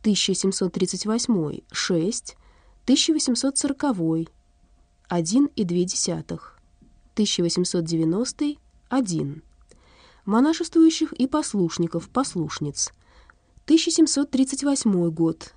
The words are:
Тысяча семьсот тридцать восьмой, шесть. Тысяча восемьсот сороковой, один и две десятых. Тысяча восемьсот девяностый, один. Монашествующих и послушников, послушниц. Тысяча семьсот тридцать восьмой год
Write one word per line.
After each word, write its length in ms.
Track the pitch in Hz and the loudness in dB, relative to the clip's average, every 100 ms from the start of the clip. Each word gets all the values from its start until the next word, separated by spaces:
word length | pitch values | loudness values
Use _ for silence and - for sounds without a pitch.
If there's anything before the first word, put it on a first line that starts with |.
Тысяча 320 | 220 196 - 185 | 2 2 0 0
семьсот 380 | 190 - 185 | 0 0 -2
тридцать 340 | 180 185 180 208 | -2 -4 -2 -4
восьмой, 560 | 226 - 208 151 - _ | -2 0 0 -2 -8 _
шесть. 640 | - - 175 170 240 - - - _ _ _ - | -8 0 0 0 -4 -10 -20 -20 _ _ _ 2
Тысяча 260 | 262 - | 2 4
восемьсот 460 | 311 - 240 269 269 | 2 0 0 0 -2
сороковой, 720 | 285 269 294 196 160 165 165 _ _ _ _ _ _ _ _ | -4 -2 -2 0 0 -2 -4 _ _ _ _ _ _ _ _
один 400 | 175 165 233 285 - | -2 2 2 2 0
и 80 | |
две 220 | 185 175 180 | -2 0 0
десятых. 720 | - - 160 151 165 - _ _ _ - _ _ - | -2 -4 -4 -8 -12 -12 _ _ _ -20 _ _ -2
Тысяча 260 | 208 - | 0 2
восемьсот 420 | 170 175 180 180 | 0 0 0 -2
девяностый, 760 | 165 165 160 180 254 - 294 294 _ _ _ | -2 0 0 0 -4 -2 -4 -4 _ _ _
один. 520 | 262 214 160 143 156 - _ _ - _ _ - _ - | -2 0 -4 -4 -8 -18 _ _ -20 _ _ -20 _ 0
Монашествующих 880 | 220 294 330 330 330 320 320 311 | 2 4 2 0 6 6 4 -4
и 120 | - 254 | -2 0
послушников, 840 | 302 294 208 170 - 170 170 - | 0 -2 0 0 0 -2 -4 -4
послушниц. 840 | 254 269 180 151 - 147 - - _ _ - _ _ _ - - | -2 -2 -4 -6 -4 -6 -6 -8 _ _ -20 _ _ _ -20 2
Тысяча 260 | 320 339 | 2 4
семьсот 400 | 330 320 - 277 | 2 2 2 0
тридцать 320 | 254 262 277 | 0 0 0
восьмой 480 | 285 277 226 185 170 | -2 0 2 2 0
год 420 | 160 165 160 - | 2 0 0 -12